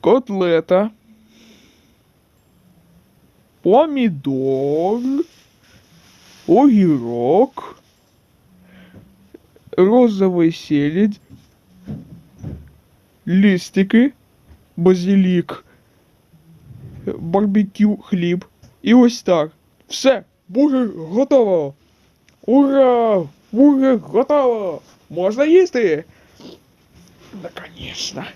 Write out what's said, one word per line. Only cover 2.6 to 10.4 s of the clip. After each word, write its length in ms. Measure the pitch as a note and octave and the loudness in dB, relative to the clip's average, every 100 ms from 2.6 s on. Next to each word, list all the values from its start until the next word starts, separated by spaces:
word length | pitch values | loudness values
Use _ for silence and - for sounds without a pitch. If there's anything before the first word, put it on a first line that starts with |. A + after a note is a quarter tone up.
| _ _ _ _ _ _ _ _ _ _ | _ _ _ _ _ _ _ _ _ _
Помідор. 1400 | F3 A3+ D#4+ C#4 A#3 D3 C#3 C3+ C3+ C3+ C#3 D3+ F3+ A#3 B3+ C#4 - _ _ _ _ _ _ _ _ _ _ _ - | 0 2 2 0 -2 -2 -6 -4 -2 -2 -2 -2 -2 -4 -4 -6 -6 _ _ _ _ _ _ _ _ _ _ _ 0
Огірок. 1300 | F#3+ C#4+ G#3+ F3+ C#3+ A#2 A#2+ B2 F3+ C4 - - - _ _ _ _ _ _ _ _ _ F#3 F#3 - _ _ _ - _ _ _ - | 4 4 4 2 0 -4 -4 0 2 0 -4 -20 -20 _ _ _ _ _ _ _ _ _ -20 -20 -20 _ _ _ -20 _ _ _ 0
Розовий 720 | F#3 A#3+ A#3+ G3 F#3+ F3 | 2 4 2 2 0 2